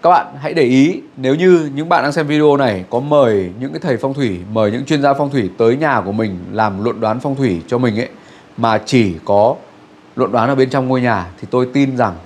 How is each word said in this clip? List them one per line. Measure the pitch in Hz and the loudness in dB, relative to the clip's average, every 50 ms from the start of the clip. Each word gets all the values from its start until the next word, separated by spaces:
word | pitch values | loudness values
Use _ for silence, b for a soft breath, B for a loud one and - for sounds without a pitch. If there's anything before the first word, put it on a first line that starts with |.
Các | - 170 | 4 4
bạn | 180 175 180 - - 147 | 4 4 2 -2 -12 -10
hãy | 135 151 135 | -8 -4 0
để | 165 143 | 2 2
ý, | 139 127 131 139 165 190 - - - - | 4 6 4 4 4 2 -4 -10 -16 -14
nếu | - 131 131 139 | -6 -2 -2 0
như | 160 180 185 180 170 156 147 135 | 2 4 4 4 4 2 -2 -6
những | 143 156 165 | -6 -2 0
bạn | 175 156 123 | 0 0 0
đang | 147 | 0
xem | 139 165 156 | -2 -2 -2
video | 147 151 151 151 151 143 | 0 0 4 4 4 4
này | 143 139 123 104 92 92 - | 4 2 0 0 -2 -6 -4
có | - 120 | -4 -4
mời | 135 143 151 147 135 117 107 101 95 90 90 110 | -2 2 2 4 4 4 2 0 0 -2 -6 -8
những | 127 139 | -10 -8
cái | 151 160 | -8 -6
thầy | 151 165 127 | -2 -2 -2
phong | 107 - 135 139 | -2 -2 -4 -4
thủy, | 143 135 113 95 87 90 101 | -2 -2 -4 -4 -6 -8 -4
mời | 110 113 110 104 | -2 0 0 0
những | 107 123 139 | 0 -4 -2
chuyên | 135 156 147 | -2 0 2
gia | 139 143 135 | 2 2 2
phong | 143 147 139 | 2 -2 -2
thủy | 139 135 107 90 - | 0 -2 -2 -2 -2
tới | - 117 113 123 | 2 2 2 2
nhà | 139 160 151 135 113 90 | 2 0 0 0 0 -2
của | 98 | -2
mình | 101 110 113 107 95 87 87 92 | -4 -2 -2 -4 -4 -8 -10 -8
làm | 98 107 110 107 98 95 104 | -2 -2 -2 -2 -2 -2 -4
luận | 120 101 104 | -4 -4 -2
đoán | 113 107 110 127 | -2 -2 -2 -2
phong | - 147 135 | -4 -6 -4
thủy | 131 135 120 92 85 82 | -2 -2 -2 -2 -2 -4
cho | - 123 | -4 -2
mình | 120 127 120 104 107 | 0 0 0 -2 -2
ấy, | 117 - - B B B B B B B B | -6 -8 -10 B B B B B B B B
mà | - 113 113 110 110 - | -2 0 0 0 0 -2
chỉ | - - 127 113 98 82 80 - | 2 2 2 2 2 0 -6 -2
có | - 101 101 104 120 151 - - - - - - _ - - _ - _ | 0 2 4 4 2 2 -2 -10 -20 -20 -20 -20 _ -20 -20 _ -14 _
luận | 120 123 107 | -4 -2 0
đoán | 107 117 113 127 | 0 0 0 0
ở | 139 | 2
bên | 135 131 127 | 2 0 0
trong | 131 139 131 | 0 -2 -2
ngôi | 127 131 127 | 0 -2 0
nhà | 123 120 113 98 85 87 - - | 0 0 0 -2 -4 -8 -14 -16
thì | - - | -12 -4
tôi | - 123 127 123 127 | -2 -2 -2 0 0
tin | 139 139 135 131 | 0 0 0 0
rằng | 123 120 104 87 82 85 | 0 0 -2 -2 -6 -16